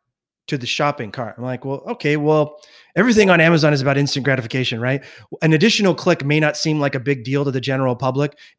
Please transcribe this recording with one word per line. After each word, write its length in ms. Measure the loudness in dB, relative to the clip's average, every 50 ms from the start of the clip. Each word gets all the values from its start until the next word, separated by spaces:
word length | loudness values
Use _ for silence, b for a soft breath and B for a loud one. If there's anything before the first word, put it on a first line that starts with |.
| _ _ _ _ _ _ _ _ _
to 100 | -8 -6
the 100 | -6 -4
shopping 440 | -6 -4 -2 -2 -2 -2 -4 -8 -10
cart. 240 | -10 -10 -10 -10 -10
I'm 60 | -10 -10
like, 220 | -8 -8 -8 -8
"Well, 180 | -8 -10 -8 -8
okay, 300 | -10 -10 -4 -2 -2 0
well, 440 | 0 2 2 2 2 2 0 -4 B B B B B B B B
everything 340 | 2 2 4 4 4 4 6
on 120 | 6 6
Amazon 320 | 6 4 4 4 4 2 2
is 80 | 2
about 160 | 0 0 0
instant 260 | 0 0 0 -2 -2 -2
gratification, 560 | -2 -2 -2 -4 -4 -4 -4 -4 -4 -4 -4
right?" 240 | -2 -2 -4 -4 B B B B B B -6 -2
An 120 | 2 2 4
additional 420 | 4 4 2 2 2 2 0 0
click 280 | 0 0 0 0 0 0
may 160 | 0 0 2
not 160 | 2 0 0
seem 240 | -2 -2 -2 -2 0
like 160 | -2 -2 -2
a 40 | -2
big 240 | -2 -2 -4 -2 -4
deal 200 | -4 -2 -2 -2
to 60 | -2
the 100 | -2 -4
general 340 | -4 -2 -2 0 0 -2 -2
public. 420 | -2 -2 -2 0 0 -2 -4 B B B B B